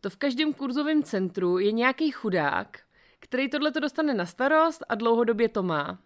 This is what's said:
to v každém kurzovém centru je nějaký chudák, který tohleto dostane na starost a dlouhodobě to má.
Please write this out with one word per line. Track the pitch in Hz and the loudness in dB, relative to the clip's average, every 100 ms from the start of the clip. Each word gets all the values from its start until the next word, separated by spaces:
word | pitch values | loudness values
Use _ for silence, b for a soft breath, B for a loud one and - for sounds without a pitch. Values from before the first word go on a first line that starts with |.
to | 196 | -12
v | - | -4
každém | 285 247 302 | -2 0 -2
kurzovém | 277 269 254 294 302 | -2 -2 -2 2 2
centru | - 196 185 180 180 180 | 0 -2 -2 0 0 2
je | 202 | 2
nějaký | 226 247 262 320 | 2 0 2 -2
chudák, | - 214 180 143 90 - - _ b b b | -2 -2 0 0 0 -4 -12 _ b b b
který | - 254 269 | -6 -4 -2
tohleto | 285 302 302 | 0 -2 0
dostane | 294 - 302 | -2 -2 -2
na | 220 175 | 0 -4
starost | - 269 311 330 311 - | -2 2 4 2 0 -6
a | 220 | -2
dlouhodobě | 233 233 233 220 226 | 2 4 2 2 0
to | 214 | 0
má. | 185 156 147 185 | 0 -2 -4 -8